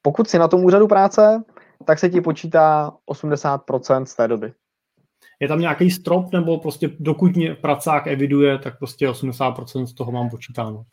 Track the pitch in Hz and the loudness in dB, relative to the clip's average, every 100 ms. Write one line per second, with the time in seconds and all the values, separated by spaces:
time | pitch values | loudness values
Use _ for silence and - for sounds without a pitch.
0 | 143 139 220 170 165 180 185 196 208 202 | 0 0 0 2 4 4 4 4 4 4
1 | 196 208 214 220 220 - _ _ - 156 | 4 6 4 4 -4 -20 _ _ -2 0
2 | 180 180 170 156 165 160 156 151 147 _ | 2 0 -2 -6 0 4 4 2 -2 _
3 | - 143 151 147 147 139 - 131 - 131 | -12 -8 -4 -4 -2 -4 -4 -6 0 -2
4 | 131 - 113 113 110 _ _ _ _ _ | -2 -2 -2 -2 -6 _ _ _ _ _
5 | _ _ _ _ 143 156 170 147 180 180 | _ _ _ _ -4 -2 -2 2 0 0
6 | - 175 180 180 165 160 156 - 156 - | -2 -2 -2 -4 -2 -4 -6 -6 -8 -6
7 | 151 156 185 180 165 156 151 143 165 151 | -6 0 0 2 -4 -4 -4 -2 0 -2
8 | 151 139 139 143 143 139 139 - 123 - | -2 -4 0 2 2 0 -8 -12 -14 -4
9 | 135 123 131 123 131 123 120 131 123 - | -4 -2 -8 -4 -4 -4 -10 -8 -8 -8
10 | 120 120 120 120 - 123 113 107 113 | -8 -6 -6 -8 -14 -10 -10 -12 -18